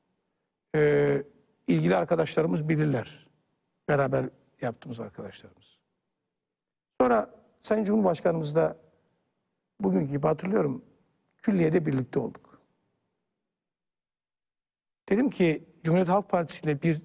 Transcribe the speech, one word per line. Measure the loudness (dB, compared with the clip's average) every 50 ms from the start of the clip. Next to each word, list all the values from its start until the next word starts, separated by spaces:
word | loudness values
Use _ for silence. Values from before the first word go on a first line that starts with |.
| _ _ _ _ _ _ _ _ _ _ _ _ _ _ -2
e, | 0 2 2 4 2 2 2 0 -2 -4 -8 -16 _ _ _ _ _ _
ilgili | 0 0 2 2 2 2
arkadaşlarımız | 0 0 0 0 0 0 0 0 0 0 0 0 -2 -2 -2
bilirler. | 0 0 0 0 0 -2 -4 -8 -14 -20 -20 _ _ _ _ _ _ _ _ _ _ _ _ -2
Beraber | 0 0 0 0 0 -2 -2 -4 -8 _ _ _ _ -8
yaptığımız | -8 -8 -8 -8 -12 -14 -12 -12
arkadaşlarımız. | -12 -14 -14 -14 -16 -16 -16 -18 -20 -20 _ _ _ _ _ _ _ _ _ _ _ _ _ _ _ _ _ _ _ _ _ _ _ _ _ _ _ _ _ 0
Sonra | 2 4 4 2 0 -2 -8 -20 -20 _ _ _ -4
Sayın | -2 0 0 2
Cumhurbaşkanımız | 2 2 2 2 2 2 2 0 0 0 0 -2 -2 0
da | 2 2 0 0 -6 _ _ _ _ _ _ _ _ _ _ _ _ _ _ _ _ _ _ _ -4
bugünkü | -2 0 2 0 0 -2
gibi | -2 -2 0
hatırlıyorum, | 0 -2 -2 -2 -2 0 0 0 0 -2 -6 -12 _ _ _ _ _ _ _ _ _ _ _ -2
külliyede | 0 2 2 2 2 2 2 0
birlikte | 0 -2 -2 -2 -2 -4 -4
olduk. | -4 -4 -6 -14 -20 _ -20 -20 _ _ _ _ _ _ _ _ _ _ _ _ _ _ _ _ _ _ _ _ _ _ _ _ _ _ _ _ _ _ _ _ _ _ _ _ _ _ _ _ _ _ _ _ _ _ _ _ _ -2
Dedim | 0 0 0 0
ki | 0 2 2 2 2 0 -6 -14 _ _ -2
Cumhuriyet | 0 2 2 2 2
Halk | 2 0 0 0
Partisi | -2 -2 -2 -4 -8 -6 -4
ile | -4 -2 -2 0
bir | -2 -2 -2 -4